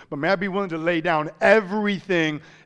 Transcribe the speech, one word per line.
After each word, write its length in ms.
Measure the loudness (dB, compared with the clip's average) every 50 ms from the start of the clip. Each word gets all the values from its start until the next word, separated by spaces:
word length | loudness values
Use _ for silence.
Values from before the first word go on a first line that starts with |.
| -14 -12
but 80 | -8 -4
may 100 | 0 0
I 80 | 0
be 120 | 0 -2 -2
willing 200 | -2 -4 -4 -4
to 80 | -6
lay 240 | -4 -2 -2 -2 0
down 300 | 0 0 0 0 -2 -4 -4 2
everything 1000 | 4 4 6 4 4 0 -2 -2 0 -2 -2 -2 -2 -2 0 0 0 0 -2 -6 -10 -14 -20 -12 -8